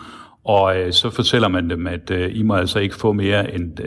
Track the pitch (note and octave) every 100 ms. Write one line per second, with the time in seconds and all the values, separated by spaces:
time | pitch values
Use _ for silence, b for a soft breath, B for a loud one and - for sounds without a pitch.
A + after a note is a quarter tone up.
0 | B B B B - G2+ F#2+ F#2 F2+ F2+
1 | A#2+ - A2 B2 G#2+ F2+ E2+ E2+ F2 F2
2 | E2+ F#2 F2 A2 A2 G2 F2+ G#2+ G2 -
3 | A2 G#2 G2 G2+ G2+ F2 F2 -